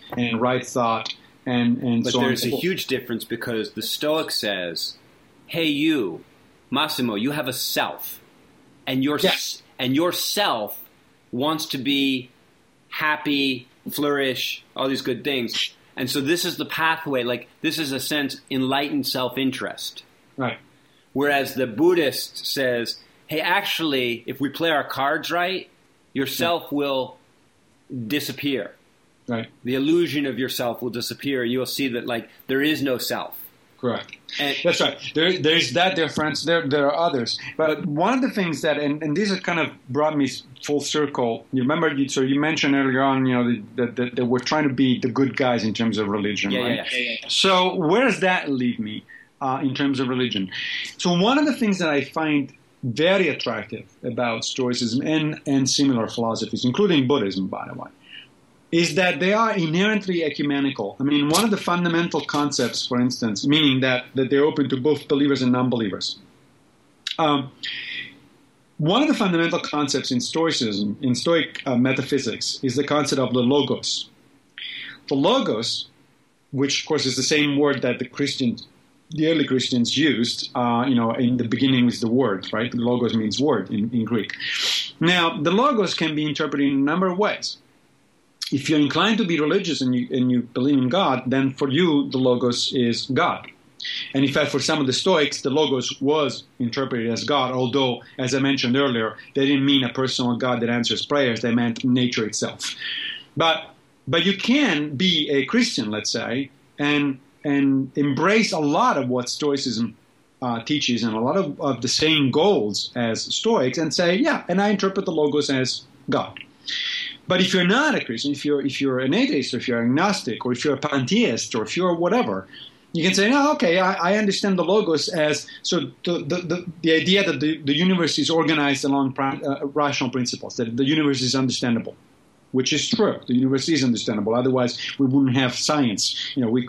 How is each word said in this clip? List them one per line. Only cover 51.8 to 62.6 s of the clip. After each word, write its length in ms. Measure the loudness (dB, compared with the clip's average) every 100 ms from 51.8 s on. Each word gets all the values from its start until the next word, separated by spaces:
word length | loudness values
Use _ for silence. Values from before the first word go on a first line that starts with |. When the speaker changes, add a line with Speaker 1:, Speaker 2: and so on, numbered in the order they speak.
| 2
Speaker 1:
I 140 | 0
find 500 | 0 -2 0 0 -2 -10 _ -8
very 460 | -6 2 4 4 2
attractive 560 | 0 -4 -6 -8 -12 -14 -10
about 400 | -8 -2 -2 -2
Stoicism 640 | -6 -4 -2 0 0 0 0
and, 320 | 0 0 -4 0
and 220 | 2 2
similar 380 | 2 2 2 0
philosophies, 560 | -2 -2 -2 -4 -2 0
including 420 | 2 4 4 4
Buddhism, 400 | 2 2 -2 -4
by 180 | -6 -10
the 60 |
way, 160 | -12 -14 _ -20 -20 -20 _ _ _ -2
is 240 | 0 2 2
that 240 | 2 2
they 140 | 2
are 200 | 2 2 2
inherently 680 | 0 2 2 2 0 -2
ecumenical. 760 | -2 -2 0 0 0 -2 -6 -2
I 40 |
mean, 260 | 0 2 4
one 140 | 2
of 80 | 2
the 60 | 0
fundamental 640 | 0 0 2 0 0 -2
concepts, 640 | -2 -2 0 0